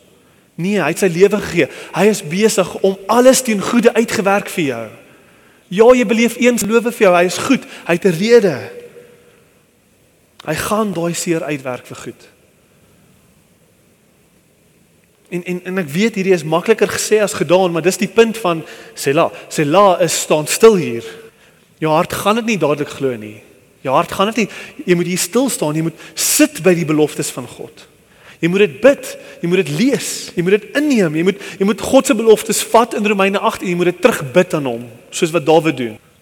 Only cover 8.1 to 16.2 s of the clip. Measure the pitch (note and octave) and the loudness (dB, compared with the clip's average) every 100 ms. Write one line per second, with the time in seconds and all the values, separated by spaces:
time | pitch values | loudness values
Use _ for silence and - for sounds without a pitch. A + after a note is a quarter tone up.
8.1 | D#3+ G#3+ A#3+ G3 C3 G2+ - - - - | 0 4 4 4 -2 -8 -16 -20 -20 -20
9.1 | _ _ _ _ _ _ _ _ _ _ | _ _ _ _ _ _ _ _ _ _
10.1 | _ _ - - D#3 - G#3+ A3 E3+ E3+ | _ _ -16 -8 -8 -4 -2 -2 -4 -4
11.1 | E3+ - E3 C#3+ D3 C3 B2 - B2 - | -4 -4 -4 -4 -6 -8 -10 -12 -16 -16
12.1 | - - _ _ _ _ _ _ _ _ | -16 -20 _ _ _ _ _ _ _ _
13.1 | _ _ _ _ _ _ _ _ _ _ | _ _ _ _ _ _ _ _ _ _
14.1 | _ _ _ _ _ _ _ _ _ _ | _ _ _ _ _ _ _ _ _ _
15.1 | _ _ F3+ F3+ F3+ F3+ F#3 D#3+ D3+ A3 | _ _ -10 -8 -8 -6 -6 -4 -2 -2
16.1 | G#3 | 0